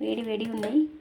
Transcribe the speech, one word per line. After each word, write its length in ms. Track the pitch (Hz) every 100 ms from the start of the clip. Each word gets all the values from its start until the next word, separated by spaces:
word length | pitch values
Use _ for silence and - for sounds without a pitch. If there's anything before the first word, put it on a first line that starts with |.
వేడి 220 | 214 226
వేడి 220 | 226 214
ఉన్నాయి 440 | 226 220 208 294 311 -